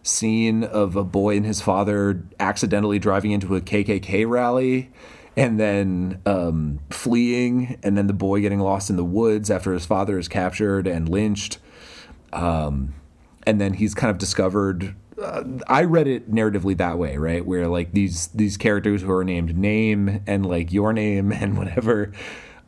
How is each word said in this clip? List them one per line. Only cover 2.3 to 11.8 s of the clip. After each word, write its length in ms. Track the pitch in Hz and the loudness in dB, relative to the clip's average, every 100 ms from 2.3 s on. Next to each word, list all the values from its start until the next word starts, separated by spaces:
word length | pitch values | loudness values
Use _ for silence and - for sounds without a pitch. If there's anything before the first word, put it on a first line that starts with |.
| - | -2
accidentally 600 | 98 101 110 101 104 104 | -2 0 0 0 2 2
driving 320 | 104 98 104 | 2 0 0
into 240 | 104 92 92 | -2 0 -2
a 60 | |
K 220 | 87 107 | 0 -2
K 160 | 98 95 | 0 -2
K 260 | 98 98 113 | 0 0 0
rally, 680 | 123 123 127 131 127 127 - - - - - | 0 0 0 0 0 -4 -16 -20 -20 -8 0
and 240 | 127 110 | 2 2
then, 600 | 107 101 98 90 92 92 101 | 2 2 0 0 -2 -4 -2
um, 540 | 95 85 80 76 71 73 | 0 0 0 -2 -4 -8
fleeing, 880 | - 123 120 120 120 123 123 123 107 | -6 0 2 2 2 0 0 -2 -4
and 140 | 101 101 | 0 2
then 80 | 101 | 2
the 60 | |
boy 280 | 101 98 101 | 0 0 0
getting 180 | 104 101 | 0 0
lost 300 | 98 98 - | 0 0 0
in 40 | 92 | -2
the 80 | 87 | 0
woods 440 | 98 113 107 104 | 2 2 2 0
after 220 | 95 92 | -2 0
his 120 | 90 85 | -2 0
father 320 | 101 101 95 | 0 0 -2
is 80 | 82 | -4
captured 580 | 101 90 - 104 98 92 | -2 -2 0 0 2 0
and 220 | 85 82 | -2 0
lynched. 480 | 92 107 101 - - - - | 2 0 -2 -6 -12 -16 -20